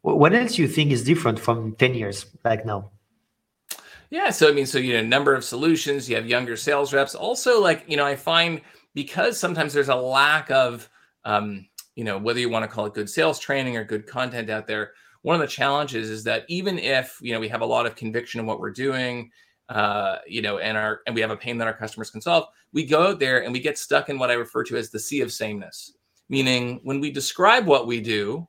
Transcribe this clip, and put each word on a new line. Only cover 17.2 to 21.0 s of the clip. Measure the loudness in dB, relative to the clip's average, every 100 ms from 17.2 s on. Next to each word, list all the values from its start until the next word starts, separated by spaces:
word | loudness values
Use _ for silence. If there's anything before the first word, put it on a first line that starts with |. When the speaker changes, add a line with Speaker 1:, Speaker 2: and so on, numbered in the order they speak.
Speaker 2:
you | -6
know, | -4
we | -4
have | -4
a | 0
lot | 0 0
of | -4
conviction | -6 -6 -6 -8
in | -6
what | -6
we're | -8
doing, | -4 -4 -2 -4 -6 -12 _ _ _ -6
uh, | -2 0 0 -2 -4 -6
you | -4
know, | -2 -2
and | -2 0
our, | -2 -4